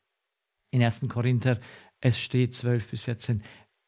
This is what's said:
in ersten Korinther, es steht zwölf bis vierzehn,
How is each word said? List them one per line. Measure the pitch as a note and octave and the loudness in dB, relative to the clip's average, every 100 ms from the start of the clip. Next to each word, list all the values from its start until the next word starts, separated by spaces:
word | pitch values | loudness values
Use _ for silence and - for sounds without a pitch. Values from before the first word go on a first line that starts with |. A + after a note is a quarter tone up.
| _ _ _ _ _ _ _ | _ _ _ _ _ _ _
in | B2 | 2
ersten | A#2 - C3 | 2 2 -4
Korinther, | A#2+ A#2+ B2 C3 B2 - - - _ | -2 0 2 2 0 -4 -20 -20 _
es | B2+ A#2 | 2 2
steht | - B2+ B2 | 0 0 0
zwölf | - A#2+ A#2+ G2+ | -2 -2 -2 -2
bis | A#2 | -8
vierzehn, | - A2+ - G#2+ - - _ _ | -8 -6 -2 -4 -4 -16 _ _